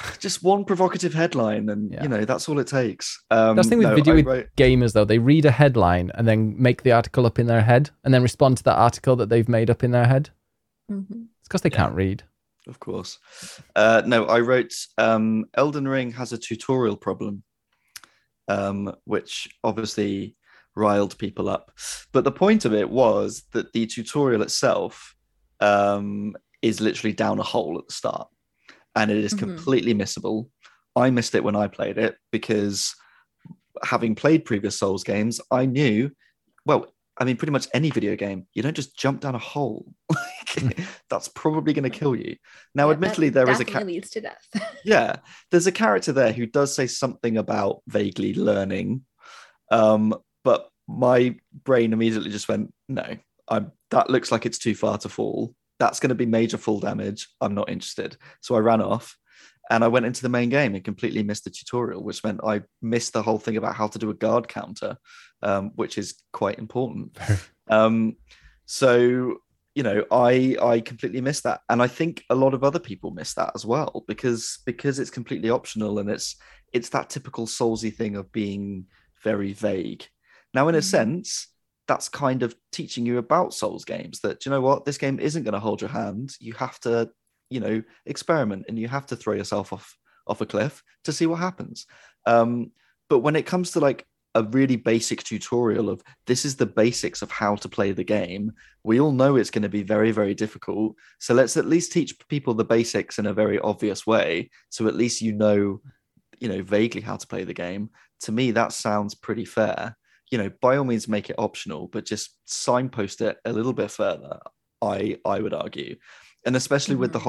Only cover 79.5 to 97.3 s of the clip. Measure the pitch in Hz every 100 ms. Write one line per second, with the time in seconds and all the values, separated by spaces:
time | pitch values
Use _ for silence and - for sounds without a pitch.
79.5 | 98 104 95 57 - - _ _ _ _
80.5 | 131 151 160 190 180 113 170 - - -
81.5 | _ _ _ - - - - 139 131 120
82.5 | - - - 139 - 117 120 117 165 -
83.5 | - 101 - - - - - 104 - 135
84.5 | 139 131 135 143 143 139 135 151 156 110
85.5 | 101 110 101 110 127 101 101 135 - 113
86.5 | 113 127 - 120 117 113 _ _ _ -
87.5 | 127 104 110 - _ - 143 - 160 107
88.5 | 95 - 113 117 139 135 120 110 101 101
89.5 | 101 95 95 - _ _ _ - 107 110
90.5 | 104 139 - _ _ - 143 165 165 180
91.5 | 185 - - - _ _ _ 113 117 117
92.5 | 120 - _ _ _ - 139 147 156 -
93.5 | 180 175 170 143 123 - _ _ 113 107
94.5 | 131 135 117 117 117 - 107 - 107 -
95.5 | 120 117 107 104 90 _ _ - 127 143
96.5 | 131 113 - 117 123 101 - -